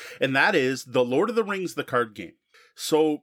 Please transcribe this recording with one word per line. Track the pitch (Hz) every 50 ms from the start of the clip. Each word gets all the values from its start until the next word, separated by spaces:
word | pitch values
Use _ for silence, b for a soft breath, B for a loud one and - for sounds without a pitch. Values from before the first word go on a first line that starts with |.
| B B B B
And | - 135 135
that | 135 147 196 208
is | 160 131 127 135 127 -
The | 131 113 127 123
Lord | 120 127 139 190 220
of | 233
the | 226 220
Rings, | 196 202 190 185 165 127
the | 147 135
card | - 135 123 120 113 104
game. | 104 92 82 - _ _ _ b b b b b
So | - - - 160 151 156 156 151 147